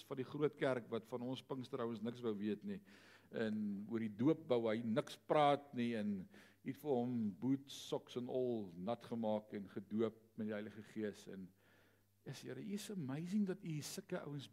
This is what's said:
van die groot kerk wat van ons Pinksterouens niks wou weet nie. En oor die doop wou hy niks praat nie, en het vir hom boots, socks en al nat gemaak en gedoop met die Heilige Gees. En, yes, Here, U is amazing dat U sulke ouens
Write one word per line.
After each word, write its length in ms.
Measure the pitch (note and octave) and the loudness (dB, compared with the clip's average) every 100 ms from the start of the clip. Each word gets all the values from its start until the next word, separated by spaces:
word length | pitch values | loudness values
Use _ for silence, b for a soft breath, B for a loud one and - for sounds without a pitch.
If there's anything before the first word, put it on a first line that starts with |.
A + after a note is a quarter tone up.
| - | -6
van 120 | C#3 | -4
die 60 | B2 | -4
groot 280 | D3 D3 - | 2 2 4
kerk 280 | C#3+ B2 A2 | 2 2 0
wat 140 | A2+ - | -4 -2
van 140 | B2 B2 | -4 -4
ons 160 | B2+ | -4
Pinksterouens 600 | - C#3 A#2+ C3 A#2 A#2 | -4 -6 -4 -2 -2 -2
niks 180 | A2 B2 | -2 0
wou 120 | A#2+ G#2+ | 0 2
weet 240 | G#2 G2+ G2+ | 2 0 -2
nie. 120 | G2 - B B B B | -8 -8 B B B B
En 220 | - A2+ G#2+ G#2+ G2 G#2+ | -2 0 0 0 -2 -2
oor 140 | A2+ | -2
die 80 | A2 | -2
doop 300 | G2+ C3+ D#3 - | 2 4 4 4
wou 100 | B2 A2+ | 2 4
hy 100 | A2 A#2+ | 2 2
niks 320 | A2+ C#3+ - - | 2 0 -4 4
praat 400 | D#3 D3 C#3+ - | 8 8 6 2
nie, 180 | B2+ A#2 A#2 | -2 0 0
en 180 | G#2 G2 F2+ B B B | 0 -2 -6 B B B
het 140 | - C3 | -8 -4
vir 140 | D3+ | 0
hom 220 | B2+ A#2+ B2 A2 F#2 | 2 2 2 0 0
boots, 360 | A#2+ C3+ C3+ - - | 2 0 -2 -14 -4
socks 260 | C#3+ - - | -4 -4 -6
en 100 | B2 | -2
al 380 | B2+ B2+ A#2 G2 E2+ F2+ | 0 0 0 -4 -6 -2
nat 180 | A#2 - | -4 -4
gemaak 420 | A#2 A2+ G#2+ G#2 G#2+ | -2 2 0 0 -8
en 80 | G2 | -8
gedoop 460 | - G2 G#2+ A2+ A2 - - | -8 -2 2 2 0 -12 -6
met 100 | G#2+ | -4
die 60 | |
Heilige 300 | G#2+ G#2+ G#2 G#2 | -4 -6 -10 -10
Gees. 320 | - G#2+ G2 - | -4 -4 -4 -10
En, 140 | F#2+ F#2 - b b b b b _ | -12 -12 -16 b b b b b _
yes, 200 | - C3+ C3 | -12 -10 -8
Here, 160 | B2+ | -8
U 140 | G3+ G3+ | -4 -6
is 120 | - | -4
amazing 540 | G3+ C3 C#3 F3 G#3 G3 | -6 -4 -4 0 2 2
dat 140 | F#3 F3 | 0 -4
U 120 | D3+ | -4
sulke 380 | C3+ - - F3+ | -4 -8 -6 -6
ouens 240 | - C#3+ A#2 | -4 -8 -8